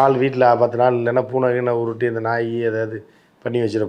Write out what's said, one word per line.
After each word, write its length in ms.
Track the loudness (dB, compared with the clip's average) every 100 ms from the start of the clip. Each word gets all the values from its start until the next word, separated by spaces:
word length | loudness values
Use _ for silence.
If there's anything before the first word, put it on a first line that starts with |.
ஆள் 160 | 4 4
வீட்டில் 260 | 0 2 4 4
பத்து 180 | 2 2
நாள் 180 | 2 2
இல்லைன்னா 240 | 0 -2 -2
பூனை 200 | 0 0
கீனை 220 | 0 0 -2
உருட்டி 280 | -4 -2 -4
அந்த 140 | -2
நாய் 300 | -4 -2 -2 -2 -2
ஏதாவது 300 | -2 -4 -8 -16 _ _ _
பண்ணி 160 | -6 -2
வச்சிட 240 | -2 -2